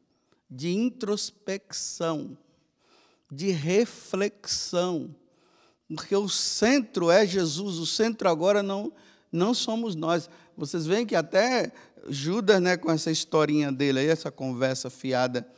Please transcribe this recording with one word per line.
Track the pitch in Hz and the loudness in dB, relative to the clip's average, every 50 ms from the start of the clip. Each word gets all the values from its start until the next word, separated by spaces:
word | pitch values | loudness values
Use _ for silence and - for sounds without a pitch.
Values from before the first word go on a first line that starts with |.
| _ _ _ _ _ _ _ _ _ _ | _ _ _ _ _ _ _ _ _ _
de | 127 123 151 175 | -12 -6 -4 -2
introspecção, | 180 208 240 254 247 - 220 202 208 202 - - - _ _ 190 196 196 - - - - - - - - 170 165 160 147 - - - - _ _ _ _ _ _ _ _ _ _ _ _ _ _ _ _ _ _ | 0 0 0 -2 -4 -4 -4 -4 -2 -4 -4 -8 -12 _ _ -8 -8 -8 -10 -12 -10 -10 -10 -10 -6 -4 -2 -2 -2 -4 -6 -10 -14 -18 _ _ _ _ _ _ _ _ _ _ _ _ _ _ _ _ _ _
de | 139 139 185 196 | -10 -4 -2 -2
reflexão, | 180 151 139 165 185 214 240 - - - - - - 185 202 202 - _ - - - - - - 180 175 180 180 175 147 - 170 147 - _ _ _ _ _ _ _ _ _ _ _ _ _ | -2 0 0 2 2 2 2 0 -4 -12 -8 -6 -2 -2 -2 -2 -4 _ -8 -6 -6 -6 -4 -2 -2 0 0 0 -2 -4 -6 -8 -14 -20 _ _ _ _ _ _ _ _ _ _ _ _ _
porque | - 160 151 - - 202 | -12 -12 -12 -4 -2 0
o | 196 208 190 | 0 0 0
centro | - - - - - - 202 233 277 285 214 - - 185 170 165 | -2 -4 -4 -4 0 2 4 4 4 4 2 0 -4 0 4 6
é | 175 214 214 | 6 6 6
Jesus, | 175 185 190 170 156 139 170 202 202 175 | 4 2 0 -2 -2 -2 -4 -6 -6 -6
o | 165 165 | -4 -4
centro | - - - 220 233 214 - 196 180 | -4 0 0 0 0 0 0 0 0
agora | 165 151 170 196 208 208 | 2 4 4 4 4 4
não, | 202 196 196 202 214 320 - - - - _ _ _ _ | 2 0 -4 -4 -6 -8 -10 -14 -20 -20 _ _ _ _
não | - 170 185 226 247 | -2 0 2 2 2
somos | - - 226 220 226 233 220 175 | 0 -2 -2 -2 -2 -2 -4 -4
nós. | 151 160 165 170 165 160 - - - - _ _ | -4 0 0 0 0 -2 -6 -16 -20 -20 _ _
Vocês | - 156 139 - 175 156 | -10 -8 -6 -4 -4 0
veem | 156 190 226 247 | 0 0 0 0
que | 208 220 | 0 0
até | 170 151 - - 190 220 254 254 226 175 247 - - - _ _ - - - | 0 0 2 2 2 4 4 2 0 0 -2 -6 -14 -20 _ _ -18 -10 -10
Judas, | 143 139 139 165 190 240 202 196 208 185 | -8 -4 -4 -2 -2 2 4 6 6 6
né, | 175 180 180 | 4 2 0
com | 175 - 165 | 0 0 0
essa | 160 156 - 165 | 0 0 0 -2
historinha | 160 - - - 160 156 151 147 151 151 147 139 | -2 -2 -2 0 2 2 2 4 2 0 0 0
dele | 135 127 143 139 135 131 | -2 0 0 2 2 2
aí, | 143 | 2
essa | 160 160 156 - 147 | 2 2 0 -2 -8
conversa | - - 131 131 123 120 131 131 131 - - 127 | -10 -8 -8 -6 -2 0 0 0 0 -4 -8 -10
fiada | - - - 131 127 123 127 127 123 123 117 - - | -12 -8 -4 -2 0 2 2 0 0 -4 -6 -8 -16